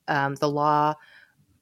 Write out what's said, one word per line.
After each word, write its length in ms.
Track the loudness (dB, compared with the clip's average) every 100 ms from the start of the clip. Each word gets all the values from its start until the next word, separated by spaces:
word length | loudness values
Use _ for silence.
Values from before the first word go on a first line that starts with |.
| -4
um, 280 | -2 -2 -2
the 140 | -2
law 460 | 0 2 2 2 -2 -10 -20 -20 _ _ _